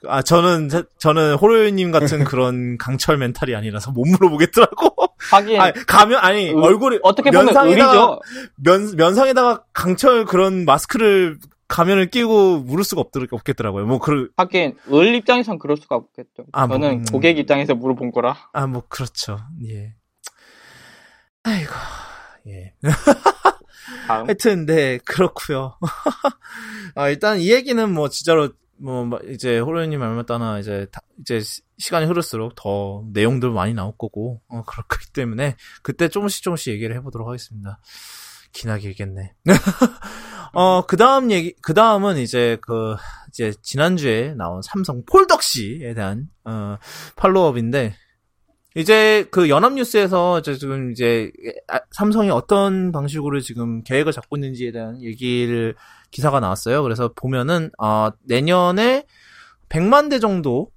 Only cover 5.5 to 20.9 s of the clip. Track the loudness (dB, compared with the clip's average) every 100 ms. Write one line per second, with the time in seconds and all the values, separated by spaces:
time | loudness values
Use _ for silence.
5.5 | 4 4 2 4 6 6 6 4 2 2
6.5 | 6 6 6 4 4 2 4 6 6 6
7.5 | 6 6 6 8 8 6 2 -12 -18 -18
8.5 | -18 0 0 0 2 2 4 4 4 2
9.5 | 0 _ -6 -4 2 4 4 2 2 2
10.5 | 0 2 0 0 0 2 4 2 -4 -20
11.5 | _ _ 0 2 2 2 0 2 4 4
12.5 | 2 -2 -4 -2 -4 -4 -6 -6 -8 -6
13.5 | -4 -4 -4 -2 -2 0 -2 -2 -2 0
14.5 | 0 -2 -6 0 4 4 2 2 0 0
15.5 | -8 -6 -6 _ -6 -6 -20 -20 -20 -10
16.5 | -2 -2 0 0 -2 -4 0 2 2 0
17.5 | 0 0 -2 -2 -4 -4 -2 -2 -4 _
18.5 | -6 -6 -6 -10 -10 -10 -10 -10 -10 -12
19.5 | -16 -14 -14 -16 -18 _ _ -20 _ _
20.5 | _ -20 -20 -20